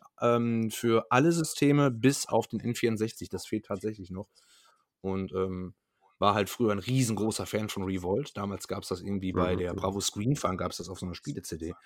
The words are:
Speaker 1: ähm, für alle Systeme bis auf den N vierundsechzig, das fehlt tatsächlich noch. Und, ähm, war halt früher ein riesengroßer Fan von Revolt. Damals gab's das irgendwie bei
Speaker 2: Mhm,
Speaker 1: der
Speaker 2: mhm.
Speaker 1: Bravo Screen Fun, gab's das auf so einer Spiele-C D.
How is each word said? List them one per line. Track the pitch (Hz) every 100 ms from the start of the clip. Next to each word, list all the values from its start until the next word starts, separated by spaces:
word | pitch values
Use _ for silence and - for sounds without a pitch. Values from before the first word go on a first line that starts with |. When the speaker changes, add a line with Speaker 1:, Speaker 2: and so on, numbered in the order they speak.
| - _
Speaker 1:
ähm, | 120 120 117 113 110
für | - 117 113 -
alle | 123 156
Systeme | 170 156 - 143 143 143
bis | 117 123 139 -
auf | 110 113
den | 110
N | 113 117
vierundsechzig, | 117 110 110 - 90
das | 92 -
fehlt | 110 -
tatsächlich | 101 107 107 90
noch. | 92 104 _ _ _ _ _ _ _
Und, | 95 95 95
ähm, | 95 92 92 90 - _ _ _ _
war | 98
halt | 104 98
früher | - 117
ein | 101
riesengroßer | 95 131 120 107 110 107 98
Fan | 110 107
von | -
Revolt. | 95 95 87 101 147 -
Damals | 101 98 -
gab's | 98 -
das | 90
irgendwie | 90 101 95
bei | 92 90 92
Speaker 2:
Mhm, |
Speaker 1:
der | 87
Speaker 2:
mhm. | 95
Speaker 1:
Bravo | 95 98
Screen | - - 107 147
Fun, | - 92
gab's | 90 -
das | 87
auf | 92
so | 92
einer | 85
Spiele-C | - 143 - 82
D. | 80 90